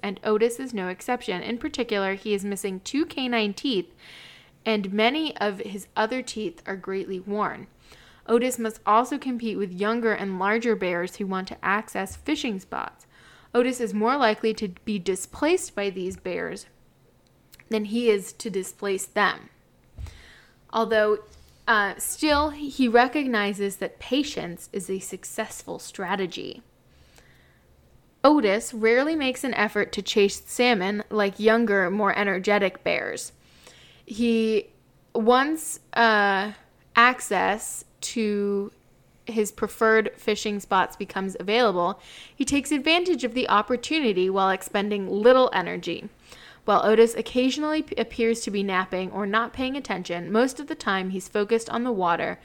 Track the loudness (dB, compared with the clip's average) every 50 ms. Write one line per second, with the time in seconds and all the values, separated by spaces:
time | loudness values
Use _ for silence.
0 | -8 -8 -8 -4 0 0 2 4 2 2 0 -2 -8 -8 -6 -6 -6 -6 -8 -8
1 | -6 -4 -4 -4 -4 -6 -6 -6 -4 -6 -6 -6 -6 -6 -4 -6 -4 -2 -2 0
2 | 0 -2 -2 -4 -4 -2 -2 -2 -2 -4 -6 -6 -6 -6 -8 -8 -8 -4 -2 -2
3 | -2 -2 -4 -6 -4 -2 0 0 0 -2 -2 -4 -4 -2 -2 -2 -2 -4 -10 _
4 | -20 -20 -20 -20 -20 -20 -20 -20 -20 _ _ _ -4 -2 -2 0 -2 -2 0 2
5 | 2 2 2 0 -2 -4 -4 -4 -4 -4 -4 -6 -8 -10 -12 -12 -14 -8 -2 -2
6 | -2 0 -2 -4 -6 -6 -8 -8 -8 -8 -8 -10 -12 -12 -10 -10 -8 -6 -6 -6
7 | -6 -6 -8 -10 -8 -6 -4 -2 -2 -2 -4 -8 -14 -18 _ _ _ -20 -20 -20
8 | -20 -20 -20 _ -2 2 2 2 2 2 -2 -2 -4 -6 -6 -2 2 4 4 4
9 | 4 2 -2 -6 -4 -6 -6 -4 -4 -4 -4 -4 -4 -4 -4 -2 -2 -2 0 0
10 | 0 0 0 0 -2 -4 -4 -2 0 2 2 2 2 2 0 0 0 -2 -2 -2
11 | -2 -4 -6 -6 -6 -4 -4 -4 -6 -8 -10 -6 -2 0 0 0 -2 -4 -6 -6
12 | -6 -8 -10 -8 -6 -4 -4 -2 -2 -4 -4 -6 -8 -8 -8 -8 -8 -8 -10 _
13 | _ _ _ -20 -20 -20 -20 -20 -12 _ 2 2 2 2 0 -2 -4 -4 -2 0
14 | 0 0 2 4 2 2 2 2 0 -2 0 -2 -4 -8 -8 -8 -8 -6 -6 -4
15 | -2 -2 -4 -4 -6 -10 -6 -2 2 2 2 2 0 -4 -6 -4 -4 -4 -4 -4
16 | -6 -8 -8 -8 -8 -8 -6 -6 -6 -8 -8 -12 -14 -18 _ _ _ _ _ _
17 | _ _ _ _ _ _ _ _ _ _ -20 -20 -8 -6 -4 -4 -4 -2 -2 0
18 | 4 4 4 2 0 -6 -12 -10 -8 -6 -4 -4 -6 -6 -8 -6 -4 -4 -2 -4
19 | -4 -4 0 2 2 2 0 -2 -10 -20 _ _ _ _ _ _ _ _ _ -14
20 | -14 -14 -14 -18 -20 -20 -20 -20 -20 _ _ _ _ _ -2 -2 0 2 2 4
21 | 4 4 2 0 -4 -10 -20 -20 -20 -20 _ _ _ 2 2 4 2 0 -2 -6
22 | -8 -8 -4 0 2 4 4 4 2 0 -2 -6 -8 -6 -2 0 2 6 6 6
23 | 6 6 2 0 -2 0 0 0 0 0 -2 -2 -4 -4 -4 -6 -8 -8 -8 -10
24 | -6 -2 0 0 0 0 -4 -8 -8 -10 -10 -14 -14 -10 -10 -8 -6 -6 -6 -8
25 | -8 -10 -12 -14 -14 -10 -8 -8 -8 -8 -10 -14 -12 -12 -12 -12 -12 -12 -12 -8
26 | -6 -4 -2 -2 -2 -4 -6 -8 -12 -12 -14 -16 -20 _ _ _ _ _ _ _
27 | _ _ _ -20 -20 _ _ _ _ _ _ _ _ _ _ _ _ _ _ _
28 | _ _ _ _ 4 6 6 6 4 4 2 0 -2 -6 -4 0 2 4 4 4
29 | 2 0 0 0 0 -2 -2 -2 -4 -4 -2 0 -2 0 0 -2 -2 -2 -4 -6
30 | -6 0 2 4 4 4 2 -2 -10 -6 -2 2 2 4 2 2 0 -2 -2 -4
31 | -6 -4 0 0 0 0 2 6 8 8 8 8 4 4 4 2 2 2 2 2
32 | 2 2 2 2 2 0 0 0 2 2 2 4 2 0 0 -2 -2 -2 0 0
33 | -2 -4 -6 -8 -10 -12 -16 _ _ _ _ -20 -20 -20 -20 -20 -20 -20 -20 -20
34 | _ -10 -4 0 2 2 4 2 2 2 2 0 -2 -4 _ _ _ _ _ _
35 | _ _ -4 0 4 6 6 6 4 2 0 -4 -4 -8 -10 -12 _ _ 2 4
36 | 4 6 6 4 4 4 2 0 0 -4 -6 -12 -18 _ _ _ _ _ 4 6
37 | 6 6 4 2 -2 -2 0 2 2 2 0 0 -4 -10 -12 -12 -16 _ _ _
38 | -10 -6 -2 -2 0 0 0 0 0 0 0 -2 -4 -6 -10 _ _ _ _ _
39 | _ _ _ _ _ -4 -2 -2 -2 -2 -2 -6 -6 -6 -2 2 4 4 6 4
40 | 4 0 -4 -6 -2 -2 -2 -2 -2 -4 -4 -6 -2 0 2 2 2 0 -2 -8
41 | -10 -8 -6 -6 -6 -6 -6 -6 -4 0 2 2 4 2 2 2 0 0 -2 -4
42 | -10 -20 -20 -20 -20 -10 -6 -4 -2 0 0 0 0 0 -2 0 2 2 2 2
43 | 2 0 0 0 -2 -2 -2 -2 0 2 2 2 2 0 -2 -4 -2 -2 -2 0
44 | 0 2 2 2 2 2 2 2 2 2 2 0 -4 -4 -2 -2 0 0 -2 -2
45 | -2 -2 0 4 8 8 8 8 6 4 2 0 -2 -2 -4 -6 -6 -6 -6 -6
46 | -8 -14 -16 _ _ -20 -20 -20 -20 -20 -20 -6 0 2 2 4 4 6 8 8
47 | 8 6 6 0 -6 -2 0 2 2 2 2 0 -2 -2 -2 -2 -2 -2 -2 -4
48 | -4 -4 -2 0 0 0 0 0 -4 -4 -4 -2 -2 0 0 0 0 -2 -2 -4
49 | -4 -4 -4 -4 -2 0 0 0 0 -2 -4 -4 -4 -4 -4 -6 -6 -6 -6 -6
50 | -6 -6 -6 -6 -4 0 2 2 2 2 0 -4 -10 -10 -10 -6 -2 -2 -2 0
51 | -2 -4 -4 -6 -6 -4 -2 -2 0 2 0 0 0 -2 -4 -4 -2 -2 -2 0
52 | 0 0 0 0 -2 -4 -6 -8 -12